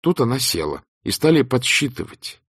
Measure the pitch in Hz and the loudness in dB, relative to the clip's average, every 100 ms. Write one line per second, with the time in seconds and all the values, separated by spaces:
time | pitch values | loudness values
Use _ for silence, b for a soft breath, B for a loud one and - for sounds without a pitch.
0 | 160 175 117 131 123 87 78 73 _ _ | 0 2 0 0 -2 -2 -4 -8 _ _
1 | - - 156 160 127 127 - - 143 - | -8 0 4 4 4 0 0 -2 -2 -6
2 | - - - - _ | -12 -12 -18 -18 _